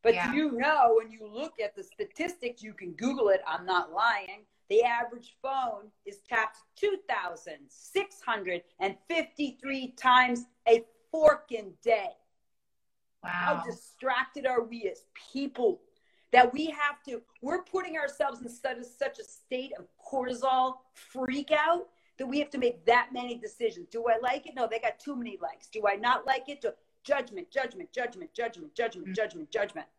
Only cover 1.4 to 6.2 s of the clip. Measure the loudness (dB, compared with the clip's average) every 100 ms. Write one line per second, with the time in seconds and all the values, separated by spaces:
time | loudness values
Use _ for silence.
1.4 | -10 -6 -8 -8 -18 -10 -10 -6 -8 -6
2.4 | -10 -10 -18 -14 -14 -4 -4 2 2 2
3.4 | 0 -6 0 -2 0 0 0 0 -6 -16
4.4 | _ _ _ 2 2 0 -4 -10 -18 _
5.4 | -4 -2 -4 -6 -14 _ -18 -18